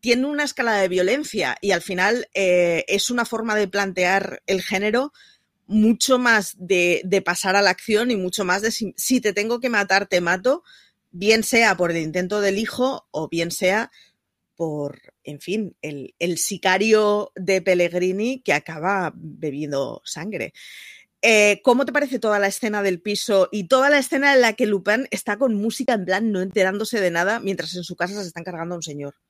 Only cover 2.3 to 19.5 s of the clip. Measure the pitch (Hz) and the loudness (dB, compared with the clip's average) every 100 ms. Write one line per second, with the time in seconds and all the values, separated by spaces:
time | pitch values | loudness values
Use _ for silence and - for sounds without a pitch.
2.3 | 196 185 180 175 165 - 202 - 240 233 | 0 2 4 4 0 0 -2 0 -2 -2
3.3 | 226 226 214 202 202 196 185 180 196 196 | -4 -2 -2 0 -2 -4 0 2 2 -2
4.3 | 147 - 190 - 190 208 226 285 _ _ | -10 -4 -4 -2 -2 0 0 -2 _ _
5.3 | _ _ _ _ 214 214 226 - 254 247 | _ _ _ _ 2 4 4 2 2 4
6.3 | 220 185 - 180 185 175 170 185 190 - | 2 0 -10 0 2 4 2 2 0 0
7.3 | 175 196 196 202 - - 208 247 220 180 | -2 0 2 2 0 0 0 2 -2 -2
8.3 | 196 180 190 220 226 202 - - 254 214 | -4 0 0 0 -4 -8 -6 0 2 2
9.3 | 196 214 240 254 220 196 196 202 180 175 | -2 -2 -2 0 -2 2 0 2 0 2
10.3 | 185 220 311 _ - _ _ _ 175 202 | 0 0 0 _ -20 _ _ _ -4 2
11.3 | 220 214 247 226 180 175 165 160 170 180 | 2 4 4 4 4 0 0 -2 -4 -2
12.3 | 208 202 196 226 - 254 262 _ 151 156 | 0 0 0 -4 -2 -2 -2 _ -8 -4
13.3 | 165 165 - 185 202 233 _ _ _ _ | -4 -4 0 0 0 -4 _ _ _ _
14.3 | _ _ _ 165 151 143 143 _ _ - | _ _ _ -6 -4 -8 -10 _ _ -16
15.3 | 147 - 208 202 _ 156 143 131 _ 175 | -14 -6 -4 -4 _ -12 -12 -14 _ -4
16.3 | 165 - 196 185 190 220 214 208 208 - | -2 -4 -2 0 2 4 4 4 2 -2
17.3 | - 185 190 185 180 175 175 185 190 226 | -8 0 2 4 2 2 2 0 0 -2
18.3 | 262 - 147 - 160 170 196 170 - 160 | -4 -2 -2 -2 -6 -2 -2 -4 -8 -16
19.3 | 143 156 | -8 -8